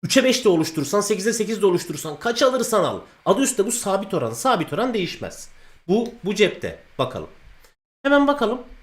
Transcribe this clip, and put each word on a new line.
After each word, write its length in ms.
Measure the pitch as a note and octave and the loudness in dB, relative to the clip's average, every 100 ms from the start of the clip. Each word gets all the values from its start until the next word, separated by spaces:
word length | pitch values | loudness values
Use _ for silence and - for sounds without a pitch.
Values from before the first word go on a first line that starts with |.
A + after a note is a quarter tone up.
üçe 200 | - C4+ | 2 2
beş 220 | B3+ B3 A3 | 4 2 4
de 40 | |
oluştursan, 520 | E3+ D#3 - C#3+ G#3 | 4 2 -2 -2 0
sekize 320 | G3+ G#3 G3 | 0 0 0
sekiz 280 | A3+ G3+ A3 | -2 -2 0
de 40 | G3 | 2
oluştursan, 540 | F3 - D3 E3 D3 | 2 -2 -8 -8 -6
kaç 220 | A#3 A#3 | -4 2
alırsan 420 | C4+ B3+ A3+ G#3+ | 2 2 0 0
al. 180 | D3+ G2 - _ - | 0 -2 -10 _ 0
Adı 160 | G3 | 2
üstte 240 | C4+ - G3+ | 2 0 -2
bu 60 | |
sabit 420 | - G3+ F#3+ G3+ | -2 -2 -2 -2
oran. 200 | F3 A#2 | -4 -4
Sabit 400 | A2+ C4 A3+ D#3 | -2 0 0 0
oran 200 | D3 B3+ | -2 -2
değişmez. 560 | A3+ F3 - F#2 - - - - - - | -2 -4 -6 -12 -12 -18 -20 -20 -20 0
Bu, 260 | G3+ A#3 - F3+ | 0 0 -6 -6
bu 100 | G3+ | 2
cepte. 480 | G3 - F#2 - - - | 2 2 -10 -10 -18 -4
Bakalım. 320 | B2+ F#2+ D2+ - - - - _ _ _ | -4 -4 -12 -16 -20 -20 -20 _ _ _
Hemen 240 | C#4 C#4+ C#4+ | 2 4 4
bakalım. 340 | C#4+ A3 B3 - - | 2 0 -2 -8 -20